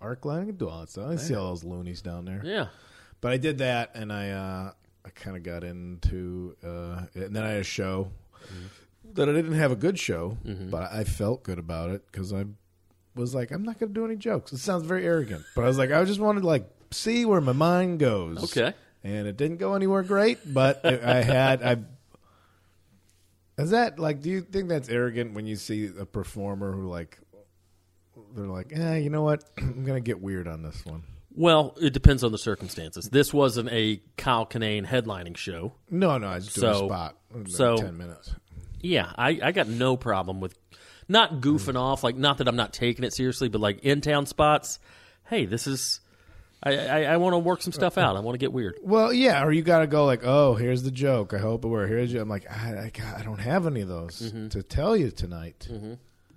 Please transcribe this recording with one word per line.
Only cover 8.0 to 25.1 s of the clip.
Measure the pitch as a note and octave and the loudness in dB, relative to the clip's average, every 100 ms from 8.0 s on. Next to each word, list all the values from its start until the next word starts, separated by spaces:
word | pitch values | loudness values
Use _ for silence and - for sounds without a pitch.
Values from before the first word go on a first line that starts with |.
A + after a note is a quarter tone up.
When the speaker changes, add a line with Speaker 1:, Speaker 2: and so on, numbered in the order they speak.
| F#2+ - - - | -4 -10 -20 -20
Speaker 2:
Mm-hmm. | - F#2 F#2 - _ _ - | -18 -16 -16 -20 _ _ -8
Speaker 1:
that | F#3+ C#3+ | 0 2
I | |
didn't | D3+ E3 | 2 2
have | D#3 D3 | 2 2
a | B2 | 2
good | E3 F#3+ | 0 0
show, | - E2+ F2 A2+ | -2 -4 -4 -6
Speaker 2:
Mm-hmm. | - F#2+ F#2 | -8 -8 -6
Speaker 1:
but | E2 F2+ | -6 -6
I | G#2+ | -4
felt | G#2 - G#2 B2+ | -2 -2 -2 -2
good | - F2+ | -4 -8
about | E2 E2 E2+ | -6 -6 -4
it | G2 _ | -6 _
'cause | - F#2 | -10 -6
I | G2 G2+ G#2 _ _ _ _ _ | -6 -8 -12 _ _ _ _ _
was | B2 B2 | -8 -4
like, | C3 A#2+ | -4 -4
"I'm | D3 | -6
not | A3 A3 | -6 -6
gonna | A3 | -4
do | G#3 | -4
any | A3+ A3 | -4 -4
jokes." | A3+ G3+ - | -2 -2 -4
It | C3 | -8
sounds | G3+ F3+ D#3+ | -2 -2 0
very | F#3 E3+ | 0 2
arrogant, | E3 A2+ E2 - - | 2 0 -6 -6 0
but | |
I | A#2+ | 2
was | C3+ | 4
like, | C3 | 4
I | D#3+ | 4
just | F#3+ G3+ | 2 2
wanted | G#3+ G#3 | 2 2
to, | F3+ | 4
like, | D3 F#2+ _ - | 2 0 _ -14
see | - A3 A#3 | -6 0 2
where | A#3 F#3+ | 4 4
my | C3+ | 4
mind | B2+ E3 F3+ F3+ E3 | 4 4 4 2 2
goes. | C3+ G#2 E2 E2 | 2 2 -2 -6
Speaker 2:
Okay. | F2 C3 B2 - _ _ | -2 0 0 -2 _ _
Speaker 1:
And | G2 G#2 G#2 | -8 -4 -4
it | G#2+ | -2
didn't | D3+ E3+ | -2 -2
go | F#3+ | -2
anywhere | G3 F#3+ G3 | 0 2 2
great, | F#3 G3 A3 A#3+ E3 | 2 4 4 2 -2
but | C3 C3+ - | 4 4 4
I, | E3+ B2+ A#2+ B2 | 2 2 4 4
I | |
had, | A#2 C3 C3+ C3 | 6 4 4 4
I, | A#2+ A#2+ A2 - _ - _ _ _ _ _ _ _ _ _ _ _ _ _ - | 2 0 -2 -16 _ -20 _ _ _ _ _ _ _ _ _ _ _ _ _ -6
is | D#3 | 2
that, | A3+ A#3 D3 | 4 2 0
like, | D#3 C#3 | -2 -2
do | D3+ | -2
you | F#3+ | -4
think | F3 F#3+ F3+ | -4 -4 -2
that's | D#3 B2 | -2 0
arrogant | A#2+ B2 | 0 0